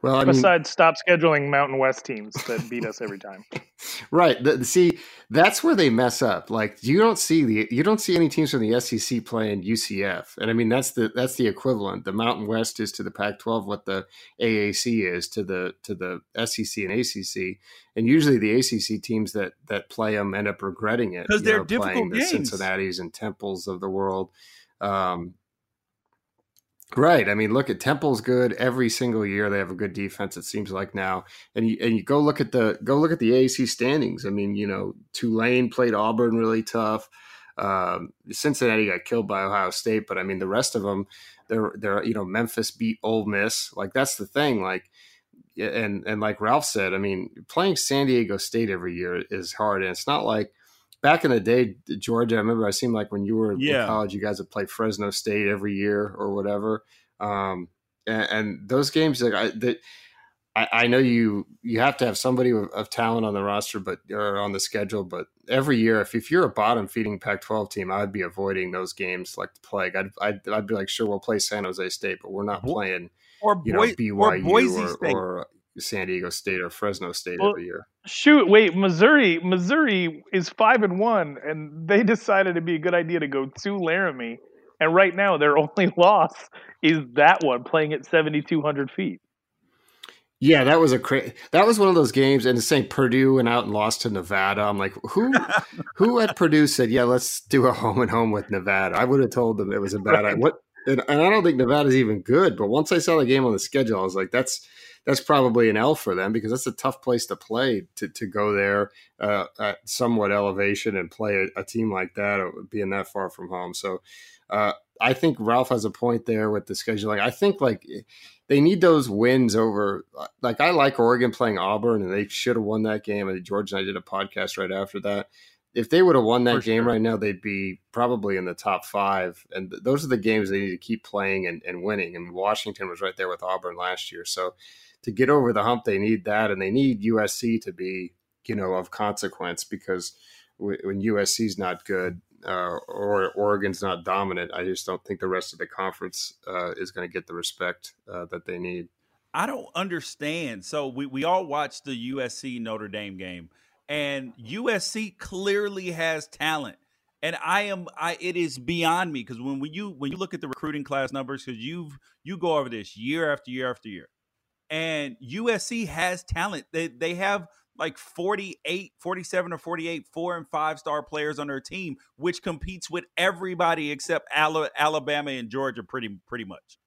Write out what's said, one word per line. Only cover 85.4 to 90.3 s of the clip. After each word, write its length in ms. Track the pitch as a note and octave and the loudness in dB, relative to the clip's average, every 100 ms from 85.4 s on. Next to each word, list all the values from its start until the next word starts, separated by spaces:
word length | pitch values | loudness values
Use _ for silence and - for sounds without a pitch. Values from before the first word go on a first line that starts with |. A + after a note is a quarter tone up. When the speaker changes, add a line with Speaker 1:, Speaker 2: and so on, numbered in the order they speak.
| D3 D3 | 6 4
Speaker 2:
<laughs> 0 | |
only 360 | D3+ - F3+ - | 4 2 2 6
loss 380 | F3 G#3 D#3 - - - - - | 8 8 4 0 -20 -20 -20 0
is 180 | D#3 D#3+ C3 | 2 2 0
that 300 | B2 D3 F#3+ | 6 8 8
one, 200 | D3+ B2 | 4 0
playing 300 | C3 D#3+ D3+ | 2 0 2
at 120 | D3+ - | -2 2
seventy-two 560 | E3 D#3 D3+ D3 E3 | 2 4 -2 0 0
hundred 300 | D3 C#3+ C#3 | 0 -2 -4
feet. 300 | - F#3+ F3 _ _ _ _ _ _ _ _ - - _ | -4 -4 -6 _ _ _ _ _ _ _ _ -20 -20 _